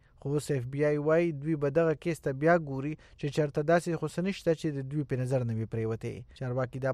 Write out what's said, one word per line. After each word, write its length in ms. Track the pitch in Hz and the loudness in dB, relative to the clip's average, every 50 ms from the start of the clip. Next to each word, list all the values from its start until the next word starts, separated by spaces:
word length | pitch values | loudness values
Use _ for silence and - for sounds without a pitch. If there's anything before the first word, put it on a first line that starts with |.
| _ _ _ _ - | _ _ _ _ -6
خو 80 | 139 143 | -2 -2
اوس 100 | 151 - - | -2 0 0
اف 140 | 151 135 120 127 | -2 -2 -2 -4
بی 100 | 135 139 147 | -2 0 2
آی 120 | 147 151 147 147 | 2 2 2 2
وایي 200 | 151 156 165 175 170 160 135 139 | 4 4 4 4 2 0 -2 -2
دوی 140 | 156 165 147 143 | -2 -2 0 0
به 80 | 143 135 | 2 4
دغه 240 | 165 165 165 156 143 - | 4 4 4 2 0 -2
کیس 160 | 175 165 - - | -4 -4 -2 -2
ته 100 | 151 139 135 | -4 -2 2
بیا 160 | 143 160 170 175 160 143 | 4 4 4 4 4 -2
ګوري 260 | 135 131 135 151 156 - - - - _ | -6 -6 -4 -6 -8 -8 -12 -20 -14 _
چې 160 | - 147 135 | -6 -2 0
چرته 260 | - 151 147 - 151 151 147 | 0 0 0 0 -2 2 4
داسې 320 | 170 180 - 180 170 156 | 4 4 4 2 -4 -2
خو 80 | - 151 - | -2 -4 -4
څه 100 | - 175 190 | -2 -2 -2
نشته 260 | 190 - - 170 165 156 | -2 -2 0 0 0 0
چې 60 | - 160 147 139 | 0 -4 -4 -4
د 100 | 135 131 143 | -6 -4 -4
دوی 100 | 151 147 - 139 | -4 -2 -2 -2
په 80 | 127 | -2
نظر 240 | 127 127 135 131 123 117 | 0 0 0 0 0 0
نه 40 | 113 110 | -2 -2
وي 80 | 113 107 - | -4 -4 -4
پرېوتې. 640 | 113 113 110 113 110 - 117 107 - 120 - - - | -4 -2 -2 -4 -4 -6 -8 -8 -8 -12 -16 -12 -8
چارواکي 440 | 139 127 123 127 131 123 - 135 127 | -6 -4 -2 -2 -2 -4 -4 -4 -2
دا 60 | 135 | -2